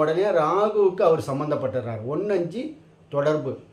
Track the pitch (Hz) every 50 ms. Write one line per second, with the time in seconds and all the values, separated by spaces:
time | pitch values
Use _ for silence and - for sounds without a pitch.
0 | 156 156 160 180 202 208 175 165 151 156 175 196 214 220 214 208 196 185 180 202
1 | 202 170 160 156 - 147 131 143 151 147 147 139 139 127 - 123 113 117 113 107
2 | 110 127 151 165 202 208 202 175 165 160 180 240 311 - - - - _ _ _
3 | _ - 139 143 143 151 151 147 135 131 110 - - -